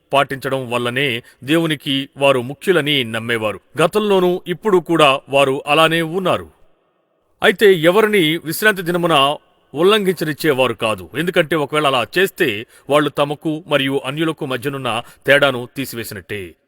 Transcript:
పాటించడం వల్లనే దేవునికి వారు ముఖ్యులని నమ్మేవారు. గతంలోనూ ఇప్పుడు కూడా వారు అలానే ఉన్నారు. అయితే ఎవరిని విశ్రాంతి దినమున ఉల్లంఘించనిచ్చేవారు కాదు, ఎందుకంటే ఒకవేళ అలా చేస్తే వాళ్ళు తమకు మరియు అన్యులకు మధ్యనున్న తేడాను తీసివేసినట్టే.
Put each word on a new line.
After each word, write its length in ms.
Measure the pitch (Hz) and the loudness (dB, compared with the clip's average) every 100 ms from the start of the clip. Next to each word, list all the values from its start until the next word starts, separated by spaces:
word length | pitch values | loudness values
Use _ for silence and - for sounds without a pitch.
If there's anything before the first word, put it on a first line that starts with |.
| _ | _
పాటించడం 580 | 139 139 135 135 135 123 | 0 0 -4 -4 -6 -4
వల్లనే 520 | 120 120 123 143 117 - _ | -4 -2 -2 -2 -4 -8 _
దేవునికి 640 | 123 165 165 151 151 135 139 139 | -2 0 0 -4 -4 -4 -6 0
వారు 260 | 139 131 | 2 2
ముఖ్యులని 600 | 120 143 - 170 147 143 | -2 -8 0 0 2 0
నమ్మేవారు. 560 | 113 113 117 117 107 95 _ - | -2 -4 -4 -2 -2 -6 _ -2
గతంలోనూ 640 | 160 214 214 190 180 180 170 | 0 0 0 2 2 -2 -6
ఇప్పుడు 320 | 170 220 190 | -6 0 0
కూడా 420 | 160 165 147 139 - | 2 2 4 2 0
వారు 340 | 139 135 135 147 | 2 2 0 0
అలానే 360 | 151 160 165 | 2 4 2
ఉన్నారు. 480 | 160 180 180 110 82 _ _ _ _ _ _ _ _ _ | -2 -4 -2 -2 -4 _ _ _ _ _ _ _ _ _
అయితే 300 | 202 190 208 | 0 4 4
ఎవరిని 640 | 185 160 190 214 208 156 170 | 6 4 4 2 2 2 0
విశ్రాంతి 460 | 143 160 214 190 | -6 -2 0 0
దినమున 540 | 170 175 170 151 139 147 _ _ _ | -2 -2 2 2 2 -2 _ _ _
ఉల్లంఘించనిచ్చేవారు 1000 | 135 185 214 190 175 156 143 160 131 127 | 0 2 2 0 -4 -6 -2 0 2 0
కాదు, 360 | 113 113 101 87 131 | 0 -4 -4 -6 -6
ఎందుకంటే 380 | 175 180 151 165 | -2 -2 0 -2
ఒకవేళ 300 | 143 151 147 | -2 0 0
అలా 200 | 131 113 - | 0 -2 -2
చేస్తే 480 | 196 - 151 104 120 _ - | -2 0 -2 -2 -10 _ 0
వాళ్ళు 200 | 143 147 | 0 0
తమకు 540 | - 143 147 165 156 139 | -2 -2 -2 -6 -6 -2
మరియు 340 | 143 135 139 | 0 0 -2
అన్యులకు 420 | 131 147 165 151 143 | -4 -4 -4 -4 -6
మధ్యనున్న 560 | 131 143 139 127 110 - - - | -6 -6 -6 -4 -6 -8 -10 2
తేడాను 420 | 143 139 123 120 - | 4 4 0 -8 -10
తీసివేసినట్టే. 800 | 127 117 107 104 - 104 87 - | -10 -8 -10 -12 -10 -10 -10 -16